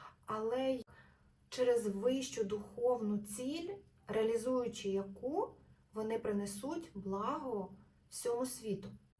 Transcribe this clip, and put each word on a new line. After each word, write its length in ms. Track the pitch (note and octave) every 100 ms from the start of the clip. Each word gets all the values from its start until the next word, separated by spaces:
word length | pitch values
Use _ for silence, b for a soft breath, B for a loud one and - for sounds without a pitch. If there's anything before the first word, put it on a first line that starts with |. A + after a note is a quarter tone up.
| B B -
але 460 | A3 A3 B3+ C4
й 140 | B3+ - B B B B _ _
через 380 | B3+ B3 A#3 G#3
вищу 560 | G3 A#3+ C4+ C4 A#3
духовну 760 | G3 G#3 - A#3+ B3 A#3+ G#3 G#3
ціль, 520 | - - B3+ E4 F4 G4+ - - -
реалізуючи 840 | A3 A3+ A3+ B3 B3+ A3+ - G3
яку, 600 | G3 G3 - B3+ F4 B4 B B B _
вони 260 | G#3+ A3 A3+
принесуть 720 | G#3+ G3+ G3+ - C4+ E4 -
благо 800 | G3 G3 G3 A3+ D#4 C4+ G#3 F#3 B B B _
всьому 360 | - A#3+ A#3+ B3+
світу. 440 | - A3 G3 G3 - - _